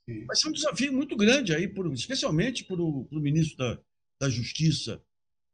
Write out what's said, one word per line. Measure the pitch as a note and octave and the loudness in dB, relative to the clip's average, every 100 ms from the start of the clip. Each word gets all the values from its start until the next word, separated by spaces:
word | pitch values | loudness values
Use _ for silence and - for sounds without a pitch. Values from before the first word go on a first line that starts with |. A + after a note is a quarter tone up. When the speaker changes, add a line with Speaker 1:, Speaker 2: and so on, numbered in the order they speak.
| - | -12
Speaker 1:
Sim. | A2+ - | -10 -4
Speaker 2:
Vai | - | -2
ser | D#4 | 0
um | |
desafio | D#4 D4 E3+ C#4 | -2 -2 0 0
muito | C4 D4+ C4+ | 0 -2 2
grande | G#3 C#4 G#3+ D#3 | 4 4 4 0
aí, | F#3 | -2
por, | G3 F3 | -4 -4
especialmente | B2+ - C4 C4+ D#3 A#3 B3 - | -4 -4 -2 0 2 2 0 -4
pro, | F3+ E3 C3+ - | -2 -2 -2 -4
pro | D#3 | -2
ministro | C#3+ D#3 D#3 - | 0 2 2 0
da, | B2 F#2 - _ _ _ | -4 -4 -10 _ _ _
da | C#3 | -2
Justiça, | A#2 A2+ - D#3 D3 A#2 D#2+ - _ _ _ _ | 0 -2 0 2 2 -2 -10 -14 _ _ _ _